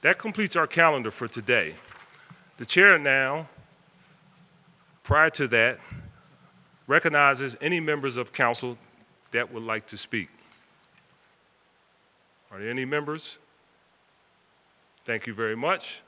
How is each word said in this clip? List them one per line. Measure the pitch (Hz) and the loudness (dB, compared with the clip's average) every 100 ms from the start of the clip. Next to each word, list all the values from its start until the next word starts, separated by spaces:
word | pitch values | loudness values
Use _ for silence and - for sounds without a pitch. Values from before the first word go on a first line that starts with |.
That | 147 180 | 2 0
completes | 220 208 202 | -2 -4 -2
our | 175 160 | 0 -2
calendar | - 165 147 110 | 4 4 4 -4
for | - 117 | -8 -10
today. | - 107 120 82 80 - - - - - - _ _ | -8 0 0 0 -8 -20 -20 -20 -20 -20 -20 _ _
The | 120 | -4
chair | - 202 175 | 6 8 6
now, | 143 135 135 147 160 - - _ _ _ _ _ _ _ _ _ _ _ _ _ | 4 2 2 -2 -8 -18 -20 _ _ _ _ _ _ _ _ _ _ _ _ _
prior | - 147 160 | 0 4 4
to | 151 135 | 2 0
that, | 117 113 120 - - - - _ _ _ _ _ _ - | 2 2 0 -12 -18 -18 -20 _ _ _ _ _ _ 2
recognizes | 147 165 151 143 131 135 117 | 2 4 4 4 4 -2 -4
any | 147 175 | -2 -2
members | 156 147 135 120 | -2 -2 -4 -6
of | 120 | -8
council | - 127 117 123 120 - _ _ _ _ | 0 0 0 -6 -10 -18 _ _ _ _
that | 117 120 | -4 -4
would | 120 | -8
like | 113 110 - | -6 -6 -8
to | 104 | -14
speak. | - 113 85 _ _ _ _ _ _ _ _ _ _ _ _ _ _ _ _ _ _ _ _ _ _ | -8 -6 -8 _ _ _ _ _ _ _ _ _ _ _ _ _ _ _ _ _ _ _ _ _ _
Are | 98 | -12
there | 107 | -10
any | 123 | -6
members? | 131 147 147 156 - - _ _ _ _ _ _ _ _ _ _ _ _ _ _ _ _ | -4 -4 -6 -10 -12 -20 _ _ _ _ _ _ _ _ _ _ _ _ _ _ _ _
Thank | - 113 120 | -8 -8 -8
you | |
very | 104 113 110 | -6 -6 -4
much. | 143 185 - - | -4 -4 -6 -18